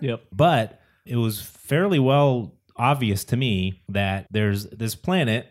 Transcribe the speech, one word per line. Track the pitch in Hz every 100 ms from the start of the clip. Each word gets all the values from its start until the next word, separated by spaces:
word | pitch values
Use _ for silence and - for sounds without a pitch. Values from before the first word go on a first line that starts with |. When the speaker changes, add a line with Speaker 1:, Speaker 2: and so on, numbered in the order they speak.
Speaker 1:
Yep. | 135 117 -
Speaker 2:
But | 95 165 139 110 - _ _ -
it | 120
was | 113 104
fairly | - - - 151 202 160
well | 131 143 143 123 107 - _ -
obvious | 123 143 113 95
to | - 120
me | 131 98 92 92 -
that | 98 98 98 -
there's | 107 104 101 104
this | 104 113
planet | - - 185 120 113 -